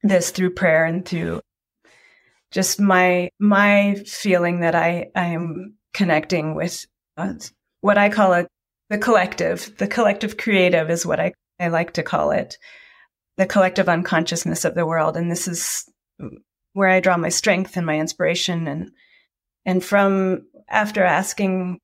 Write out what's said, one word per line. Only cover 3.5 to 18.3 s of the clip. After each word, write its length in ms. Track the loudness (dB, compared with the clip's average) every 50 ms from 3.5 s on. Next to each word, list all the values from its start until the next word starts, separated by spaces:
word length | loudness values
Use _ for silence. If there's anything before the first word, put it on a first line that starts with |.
| 4 4 4 4 4 4 4 2 -2 -4 -6
feeling 540 | -12 -14 -6 -2 2 2 2 2 2 0 0
that 140 | 0 0 2
I, 320 | 2 2 0 0 -2 -6 -6 _
I 120 | -4 -2
am 480 | -2 -2 -4 -4 -6 -8 -10 -12 -14 -18 _ _ _ _
connecting 600 | -2 0 2 2 0 0 0 -2 -2 -2 -2 -4
with, 300 | -4 -6 -6 -8 -10 -14 _ _ _ _ _ _
uh, 180 | -8 -8 -8 -8 -10 -14 -20 _ _ _ _ _ _
what 180 | 2 2 4 4
I 120 | 4 2
call 240 | 4 4 4 4 4
a, 120 | 2 0 -2 _ _ _ _ _ _ _ _
the 80 | -6 -4
collective, 760 | 0 4 4 4 4 2 -4 -4 -2 -2 -2 -4 -6 -14 -8 -6
the 80 | -6
collective 500 | -4 0 0 2 2 2 0 -4 -8 -8
creative 540 | -6 -2 0 2 4 4 4 4 2 2 0
is 160 | -2 -2 -2
what 120 | -2 -2 -2
I, 140 | -2 -4 -4 _ _ _ _ _
I 100 | -4 -2
like 260 | 0 0 -2 -2 -4
to 80 | -6 -6
call 280 | -2 -2 -2 0 0
it, 280 | 0 -2 -2 -4 -10 -20 _ -20 -20 -20 -20 -20 -20 _ -20 _ _ _ _ _ _ -2
the 80 | -2
collective 420 | 0 4 2 2 2 2 0 2 2
unconsciousness 800 | 2 0 0 0 0 0 0 0 -4 -4 -4 -4 -4 -2 -2
of 80 | -2 -2
the 100 | -2 -2
world. 320 | -2 0 0 0 0 -2
And 140 | -2 -4 -4
this 180 | -4 -4 -6 -6
is 400 | -6 -6 -6 -6 -6 -8 -10 _ _ _ _ _ _ _ -16 -16 -16 -18 _ _ _ _ _ _ _
where 160 | 0 2 4
I 100 | 4 4
draw 160 | 4 2 2
my 140 | 2 0 -2
strength 460 | -4 -2 0 0 0 0 0 -4 -4 -6
and 80 | -4
my 120 | -2 -2 -2
inspiration. 680 | -2 -4 -4 _ -2 0